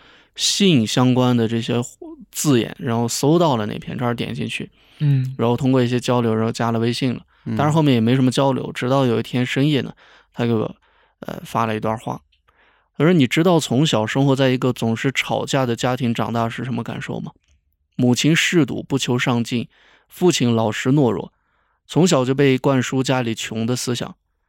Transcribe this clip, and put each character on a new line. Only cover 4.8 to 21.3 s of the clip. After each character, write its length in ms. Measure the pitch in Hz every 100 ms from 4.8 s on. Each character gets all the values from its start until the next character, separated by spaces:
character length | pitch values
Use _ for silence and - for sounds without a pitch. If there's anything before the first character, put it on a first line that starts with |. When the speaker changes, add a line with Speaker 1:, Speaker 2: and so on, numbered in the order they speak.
| _ -
Speaker 2:
嗯。 340 | 147 135 131 131
Speaker 1:
然 100 | 117
后 80 | 120
通 160 | 131
过 100 | 131
一 60 | 120
些 100 | 123
交 220 | 120 123
流， 120 | 117
然 120 | 110
后 80 | 113
加 180 | 113 117
了 80 | 113
微 140 | 117
信 200 | 117 131
了。 100 | 120 - _ 117
Speaker 3:
嗯。 100 | 110
Speaker 1:
但 100 | 147
是 60 |
后 100 | 156
面 120 | 147
也 60 | 120
没 140 | 113
什 80 | 131
么 80 | 127
交 220 | 131 139
流， 180 | 123 -
直 180 | - 127
到 180 | 139 127
有 120 | 113
一 60 |
天 200 | - 123
深 240 | 123 131 147
夜 120 | 139
呢， 120 | 113 - - - _
她 140 | - 120
给 60 |
我， 220 | 113 - - _ _ _ -
呃， 200 | - -
发 220 | 170 113 113
了 80 |
一 60 | 110
段 180 | 107 110
话。 220 | - - _ _ _ _ _ _ _ -
她 100 | 151
说： 80 |
“你 120 | 180 123
知 160 | -
道 160 | 180 165
从 280 | - 123 156
小 200 | 110 110
生 200 | 135 139
活 100 | 135
在 140 | 131
一 80 | 127
个 160 | 131
总 200 | 120 113
是 160 | 113 139
吵 360 | - - 110 113
架 180 | 139
的 100 | 127
家 220 | 113 127 127
庭 160 | 120
长 180 | 117 110
大 160 | 117 113
是 140 | 117
什 100 | 123
么 100 | 117
感 160 | 113 -
受 180 | - -
吗？ 140 | - - _ _ _ _ _ -
母 180 | 123
亲 220 | 123 143 165
嗜 300 | - 180 117
赌， 160 | 101
不 160 | 82 135
求 200 | - 123
上 240 | 135 120
进， 260 | 117 123 147 _ _ _ _
父 240 | - 180
亲 240 | - 120
老 160 | 113 110
实 220 | 107 131
懦 180 | 147 123
弱。” 220 | 92 -